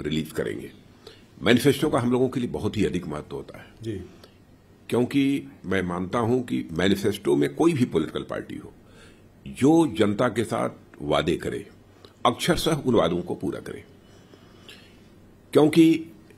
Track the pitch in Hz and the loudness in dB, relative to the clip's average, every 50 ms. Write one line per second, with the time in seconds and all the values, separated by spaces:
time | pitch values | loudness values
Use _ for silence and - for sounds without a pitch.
0 | - 73 76 78 76 - - - 60 55 52 55 - - - - - - - - | -6 -4 -2 -4 -4 -4 -6 -6 -6 -4 -6 -8 -12 -14 -18 -20 -20 -20 -20 -20
1 | - - - - - - - - - 98 120 123 - 147 139 - 160 151 151 135 | -20 -20 -20 -20 -20 -20 -16 -2 2 4 4 6 4 2 2 2 0 0 0 0
2 | 117 120 123 120 131 127 - 120 120 - - 76 101 107 - 113 92 76 78 87 | 0 0 0 0 0 0 -2 -4 -4 -4 -4 -4 -4 -4 -2 0 0 0 -2 -4
3 | - 78 73 76 73 - 71 67 65 - - - - - - - 110 113 104 92 | -6 -6 -8 -10 -10 -10 -12 -12 -12 -14 -18 -20 -20 -20 -20 -14 -10 -10 -10 -10
4 | 87 - - - - - - - - - - - _ - - - - - - 117 | -12 -16 -20 -20 -20 -20 -20 -20 -20 -20 -20 -20 _ -20 -20 -20 -8 -2 0 0
5 | 123 120 135 143 135 139 139 135 139 - - - - 90 95 95 90 90 87 90 | 0 2 2 0 2 2 0 -2 -6 -10 -16 -14 -4 -2 0 0 0 -2 -4 -4
6 | 92 92 131 120 113 110 123 131 123 - 127 127 - - 78 80 90 101 - 196 | -4 -4 -2 -2 0 2 0 0 0 -2 -4 -6 -4 -4 -2 0 2 2 2 2
7 | - 107 - - - 139 143 143 143 - - - 151 170 170 120 123 - - 80 | 0 -2 -2 0 0 2 2 2 2 0 0 2 2 2 4 2 0 0 0 0
8 | 78 - - 76 67 - 55 53 - - - - - - - - - - - - | -2 -2 -4 -8 -8 -6 -8 -8 -8 -10 -12 -14 -14 -18 -20 -20 -20 -20 -20 -20
9 | - - - - - - - - - - - - 123 143 160 165 165 135 104 - | -20 -20 -20 -20 -20 -20 -20 -18 -16 -16 -4 2 4 4 6 6 4 2 2 2
10 | 107 101 104 101 127 123 107 117 107 - 117 113 123 - - - - - - - | 2 2 2 0 0 0 0 -2 -2 -2 -2 -2 -2 -4 -6 -10 -18 -20 -16 -8
11 | 71 71 73 73 76 85 78 - - - 60 58 - - - - - - - - | -2 0 0 2 2 0 -2 -2 -4 -6 -8 -8 -10 -14 -20 -20 -20 -20 -20 -20
12 | - - - - - 123 123 - - - 165 - - 160 160 143 - 127 117 98 | -20 -20 -8 -2 0 0 0 0 0 -2 0 0 0 0 0 0 0 2 2 4
13 | 80 85 87 87 - - - - - 69 60 55 - - - - - - - - | 4 2 0 -2 -4 -6 -8 -6 -6 -6 -6 -6 -10 -12 -14 -14 -16 -20 -20 -20
14 | - - - - - - - - - - - - - - - - - - - - | -20 -20 -20 -20 -20 -20 -20 -20 -20 -20 -20 -20 -20 -20 -20 -20 -20 -20 -20 -20
15 | - - - - - - - - - - - 143 151 151 151 165 160 160 160 - | -20 -20 -20 -20 -20 -20 -20 -20 -10 0 4 4 4 6 6 6 6 6 6 2
16 | - - - - - - - | -2 -8 -18 -20 -20 -20 -20